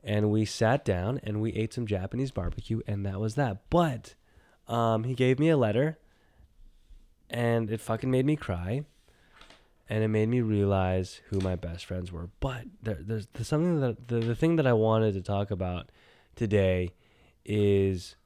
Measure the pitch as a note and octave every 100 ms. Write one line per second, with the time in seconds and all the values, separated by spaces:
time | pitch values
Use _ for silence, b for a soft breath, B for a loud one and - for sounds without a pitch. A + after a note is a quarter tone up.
0 | - G#2 G#2+ G#2+ G#2+ - A2 C3+ - F#2
1 | F#2 B2+ - G#2 A2 - A2 - A2+ G2+
2 | F#2+ A#2+ C3+ A#2+ E2+ - - A2 - G2+
3 | G2 G2 A2 A2+ C3+ G2 - E3 E3+ A#2+
4 | - - b b b b - A#2 A#2 A2
5 | A#2+ B2+ B2+ C3 D#3 D#3 A2+ G#2+ D3 D#3+
6 | b b b b b _ - _ _ -
7 | - _ _ A#2 A#2+ A#2 A2 A2 - A2+
8 | C3 B2+ C3+ D3+ - F2 F2 B2 D3 _
9 | b b b b b b b b _ A2
10 | A2 G#2+ A2 B2 A2+ G#2 G2+ G2 F#2 F#2
11 | F2+ - - G2 F#2+ F2 E2+ E2+ - F#2
12 | F2+ E2+ F2 - C#3 B2 A#2 - A#2 F#2+
13 | G2 A2 G2 - A2+ D3+ F3 E3 C3 A2
14 | - A#2 A2+ A#2 D#3+ E3 C3+ A#2 A2 A2
15 | A2 F#2+ F2+ G2+ G2+ F#2 F#2 F#2 - b
16 | b b b - A2+ G2+ F#2+ F2+ F2+ -
17 | b b b b - G#2+ G2+ G2 G2 F#2
18 | - -